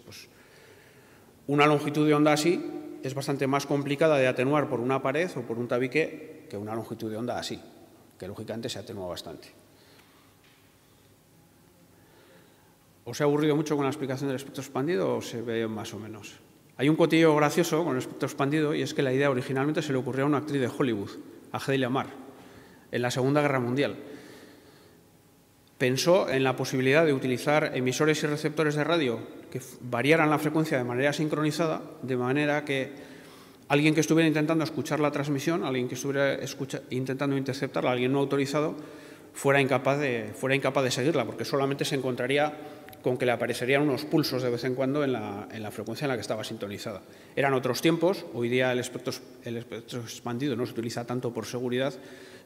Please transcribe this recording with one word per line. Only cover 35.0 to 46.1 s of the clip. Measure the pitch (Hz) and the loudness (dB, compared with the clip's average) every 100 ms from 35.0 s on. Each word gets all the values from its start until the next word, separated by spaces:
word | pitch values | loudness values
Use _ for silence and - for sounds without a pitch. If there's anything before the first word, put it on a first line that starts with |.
la | 147 | 2
transmisión, | 147 143 139 147 170 | 0 0 -2 0 0
alguien | 147 131 123 | 0 -2 -2
que | 127 | -4
estuviera | 139 139 139 | -2 0 2
escucha-, | 139 127 - 135 139 - | 0 -6 -8 -8 -8 -6
intentando | 127 131 131 139 139 | -4 -2 -2 0 0
interceptarla, | 131 127 131 165 143 | -2 -4 -4 0 0
alguien | 123 127 | 2 2
no | 139 | 2
autorizado, | 139 143 139 151 156 - - - - - - | 2 0 0 0 -2 -4 -12 -18 -20 -20 -18
fuera | - 139 139 | -2 2 4
incapaz | 131 127 131 139 | 4 2 2 0
de, | 143 120 107 104 | 0 -2 -4 -4
fuera | 131 | 0
incapaz | 139 135 139 | 2 2 2
de | 127 | 2
seguirla, | 131 135 160 | 2 2 2
porque | 110 - | 0 -4
solamente | 113 143 135 139 | -2 0 0 -2
se | 151 139 | -2 -2
encontraría | 127 120 123 143 151 151 - - - - | -2 -2 0 2 0 -2 -14 -16 -18 -4
con | 135 123 | -2 2
que | 127 | 2
le | |
aparecerían | 117 117 117 123 139 | 2 0 -2 2 4
unos | 147 127 | 4 0
pulsos | - 165 135 127 | 2 2 2 0
de | 127 | 0
vez | 120 | -2
en | 135 127 | -2 0
cuando | 131 143 | 0 0
en | 139 | 0
la, | 120 107 101 - | -2 -4 -8 -10
en | 110 | -10
la | 104 | -8
frecuencia | 107 107 113 | -8 -8 -4
en | 147 | -2